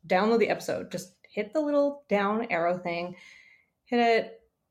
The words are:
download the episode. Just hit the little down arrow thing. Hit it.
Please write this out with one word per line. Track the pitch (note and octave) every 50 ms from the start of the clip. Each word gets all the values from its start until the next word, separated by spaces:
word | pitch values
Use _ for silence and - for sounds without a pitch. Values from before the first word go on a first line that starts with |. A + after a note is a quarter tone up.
| -
download | D#3+ F#3+ F#3 G3+ A3 A#3 A#3
the | A#3 -
episode. | - - - - C3+ - - - -
Just | E3+ - - - _ _ _
hit | - - - G3 -
the | D#4
little | D4+ D4 D4 C#4+ C#4+ C#4+ C#4+ C#4+ - -
down | G3+ G3+ G3+ G3+ G#3+ A3 A#3+ A#3
arrow | - E3+ E3 E3+ F3+ F3+
thing. | F3+ F3+ E3+ E3+ F3 F3+ F3+ - - - - - - - - _ _ _ _ _ _
Hit | _ B3 A#3+
it. | A#3+ A#3 A3+ A3+ A3+ - - - _ _ _ _ _ _